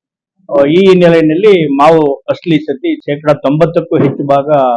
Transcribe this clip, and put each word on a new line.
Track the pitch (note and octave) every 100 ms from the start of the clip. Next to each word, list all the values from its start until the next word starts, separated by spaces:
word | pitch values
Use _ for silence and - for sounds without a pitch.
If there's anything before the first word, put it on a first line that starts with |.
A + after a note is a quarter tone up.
| _ _ _ _ - C#3+
ಆ, |
ಈ | C#3+ E3 F#3+
ಹಿನ್ನೆಲೆಯಲ್ಲಿ | F3+ F3 E3 D#3 D#3 G#3+ F#3+ D3+ C#3
ಮಾವು | D3 E3 D3 C#3 -
ಫಸಲು | C3+ F3+
ಈ | D3+
ಸತಿ | D3+ B2+ E3+ D#3
ಶೇಕಡಾ | - D3 D#3
ತೊಂಬತ್ತಕ್ಕೂ | D3 C3+ D3+ E3 E3 D#3+ D#3+
ಹೆಚ್ಚು | C#3+ -
ಭಾಗ | C#3 C#3 C#3 D3+ C3